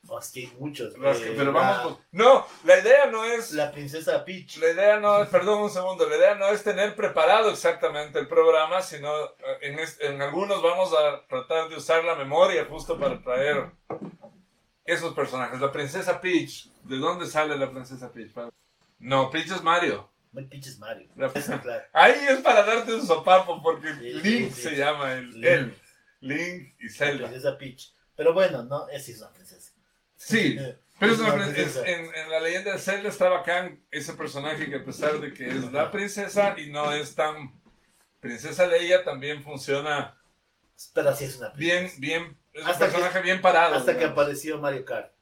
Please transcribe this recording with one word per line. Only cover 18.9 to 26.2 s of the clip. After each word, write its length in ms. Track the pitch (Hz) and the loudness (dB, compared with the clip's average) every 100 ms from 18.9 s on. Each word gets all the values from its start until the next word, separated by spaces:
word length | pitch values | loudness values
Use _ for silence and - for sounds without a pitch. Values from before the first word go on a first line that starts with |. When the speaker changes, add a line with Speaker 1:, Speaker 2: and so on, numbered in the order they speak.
| _ | _
Speaker 2:
No, 300 | 120 135 131 | -2 0 0
Peach 220 | 156 160 | -2 -6
es 100 | 185 | -4
Mario. 460 | 160 170 165 101 - _ _ | 0 2 2 -4 -10 _ _
Speaker 1:
No, 160 | 135 135 | -18 -16
Peach 200 | 139 131 | -18 -18
es 120 | 104 | -16
Mario. 300 | 107 113 - - | -14 -14 -14 -6
Speaker 2:
La 120 | 131 | -4
Speaker 1:
Eso, 320 | 147 - 131 | -4 -6 -6
claro. 220 | 127 117 - | -6 -10 -2
Speaker 2:
Ahí 200 | 156 190 285 285 | 6 6 6 2
es 100 | 262 | 2
para 240 | 262 233 | 6 6
darte 300 | 202 226 220 | 6 2 -2
un 120 | 226 180 | -6 0
sopapo, 560 | 160 185 185 180 151 | 0 6 6 6 -2
porque 320 | 156 165 311 143 | -2 -2 -6 -10
Speaker 1:
Sí, 40 | |
sí, 140 | 120 135 | -10 -4
Speaker 2:
Link 320 | 185 240 220 | 0 0 -2
Speaker 1:
sí. 80 | - | -6
Speaker 2:
se 140 | 165 139 | -8 -2
llama 380 | 143 147 135 | -2 -2 -4
el, 180 | 127 123 | -6 -10
Speaker 1:
Link. 120 | 113 131 | -2 4
Speaker 2:
él. 320 | 139 127 - _ _ _ _ | 4 2 -10 _ _ _ _